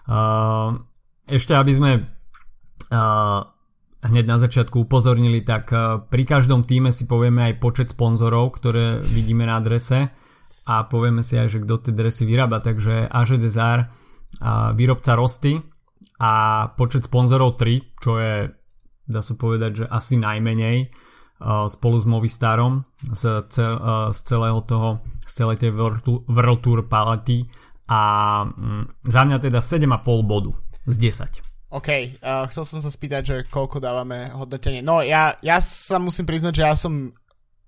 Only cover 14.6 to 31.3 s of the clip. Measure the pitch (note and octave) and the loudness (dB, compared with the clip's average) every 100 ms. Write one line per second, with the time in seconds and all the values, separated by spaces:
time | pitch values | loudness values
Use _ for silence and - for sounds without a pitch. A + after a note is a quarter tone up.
14.6 | A2 A2 B2 B2+ - A#2 B2 - C#3+ D#3 | 0 2 2 2 2 2 2 0 -2 -2
15.6 | - _ _ _ - - - A2 G#2+ A2 | -4 _ _ _ -20 -2 2 4 4 2
16.6 | A2 - B2 C3+ A#2+ B2 B2 C3 B2+ A#2+ | -2 -2 0 0 0 2 4 4 2 2
17.6 | A2+ B2 - - B2+ A2+ A2+ G#2+ G#2 - | 0 0 -4 -6 -2 -2 -2 -2 -4 -8
18.6 | _ - - _ - A2 G#2+ A2+ A#2 A2+ | _ -20 -20 _ -8 -8 -6 -4 -2 -2
19.6 | A2+ G#2 A2+ A#2 - B2 G#2+ G#2+ A2+ A2+ | -2 -4 -4 -6 0 0 0 -2 -2 0
20.6 | A2+ A#2+ C3 - _ - - - - G#2+ | 0 0 -2 -8 _ -20 -20 -10 -2 -2
21.6 | G#2 - A#2 A#2 A2 A2+ A2+ - A#2 A2 | -2 -2 0 2 2 2 0 -2 0 2
22.6 | B2 C3+ C3+ _ - G#2+ A#2 G#2+ G#2 - | 2 0 -6 _ -10 -4 -2 -2 -2 -2
23.6 | A2+ A2+ A2+ A2 A2 G#2+ - A#2+ A2+ A2+ | -2 -2 -2 0 -2 -4 -2 0 0 0
24.6 | A2 A#2 A2+ A2 - - - - A2+ A2 | 0 0 0 -2 -6 -12 -8 -4 -2 0
25.6 | A#2 G#2+ A2+ A2 B2 A#2 - A#2+ A#2+ A#2+ | 0 0 -2 -2 -2 -2 0 2 4 2
26.6 | B2 A#2 - G#2+ G#2+ A2+ A#2 A#2+ B2 - | 2 0 2 0 2 0 0 -2 -4 -12
27.6 | - - - A2 G#2+ G#2 G#2 G#2 G#2 - | -20 -16 -2 2 2 2 2 0 -2 -6
28.6 | A2+ G#2 - - - A#2 C3+ C3+ C3+ A#2+ | -6 -6 -8 -8 0 2 4 2 0 -2
29.6 | - E3 D3 A#2 - A#2 G#2 G#2 G2 - | 0 0 2 0 0 0 2 0 -2 -4
30.6 | - - - A#2+ A2+ - - | -6 -6 -4 0 0 -2 -6